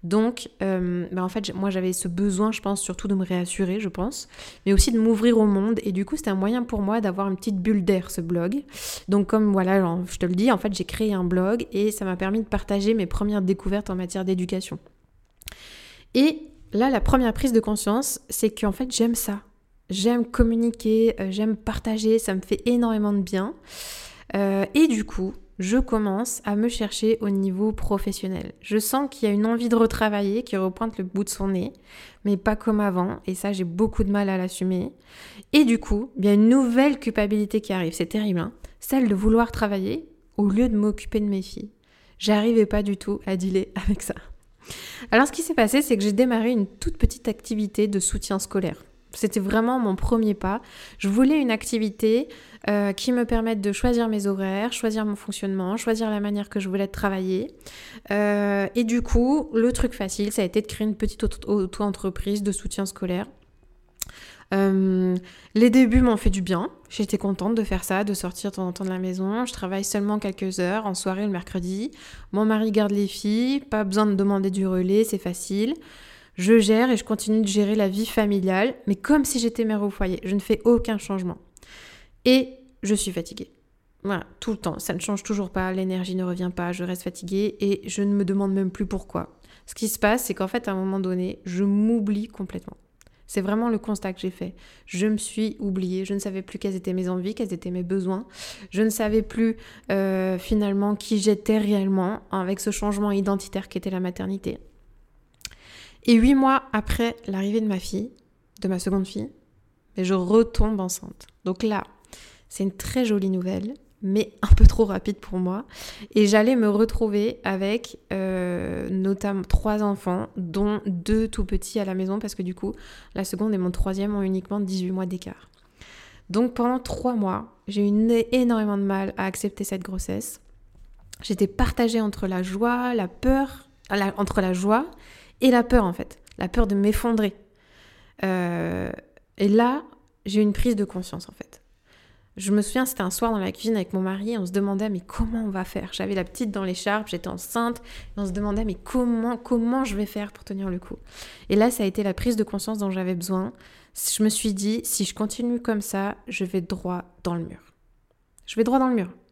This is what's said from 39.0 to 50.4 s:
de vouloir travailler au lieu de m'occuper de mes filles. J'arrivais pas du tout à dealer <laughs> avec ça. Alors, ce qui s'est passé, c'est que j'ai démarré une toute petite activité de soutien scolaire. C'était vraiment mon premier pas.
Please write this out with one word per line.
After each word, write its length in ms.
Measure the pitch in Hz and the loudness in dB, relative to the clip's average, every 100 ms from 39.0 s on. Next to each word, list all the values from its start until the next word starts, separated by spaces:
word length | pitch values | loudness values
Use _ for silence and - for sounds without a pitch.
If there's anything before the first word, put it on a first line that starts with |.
| 247 | 2
de 60 | |
vouloir 380 | 196 214 226 233 | 2 4 4 2
travailler 560 | - 214 202 190 269 311 _ _ - | 0 -2 0 -2 -4 -8 _ _ 0
au 120 | 208 | 2
lieu 200 | 196 247 | 4 2
de 80 | 208 | 2
m'occuper 440 | 208 208 - 220 | 0 -2 -4 -2
de 60 | 208 | 0
mes 160 | 196 | -2
filles. 280 | 190 - 208 _ _ _ _ _ | -4 -12 -14 _ _ _ _ _
J'arrivais 480 | - 208 214 233 214 | 2 2 4 4 4
pas 160 | 214 | 4
du 140 | 202 196 | 0 -2
tout 240 | - 202 - | -4 -6 -2
à 100 | 190 | -2
dealer 320 | 190 185 - 196 | 0 0 -2 -4
<laughs> 60 | 185 | 0
avec 160 | 202 | -2
ça. 120 | - - - - _ _ - - - - 240 | -2 -10 -10 -20 _ _ -18 -16 -16 -16 0
Alors, 160 | 220 277 | 4 4
ce 60 | |
qui 100 | - | 2
s'est 120 | 330 | -4
passé, 280 | 311 220 254 | 2 4 4
c'est 140 | 285 226 | 2 2
que 60 | |
j'ai 100 | 202 | 2
démarré 380 | 202 254 233 226 | 4 2 4 2
une 160 | 247 196 | 2 0
toute 300 | - - - | -2 -6 0
petite 320 | 226 - - | 0 0 -6
activité 600 | 214 - 214 208 208 208 | -6 -4 -4 -2 0 0
de 120 | 202 | 2
soutien 380 | 180 - - 196 | -2 -4 -2 -4
scolaire. 440 | - 196 180 - - _ _ | -2 -2 -2 -6 -14 _ _
C'était 260 | - 214 - | -4 -2 -2
vraiment 380 | 196 214 226 254 | 0 2 2 0
mon 160 | 220 | 0
premier 400 | 190 - 233 214 | 0 0 2 2
pas. 280 | 202 | 0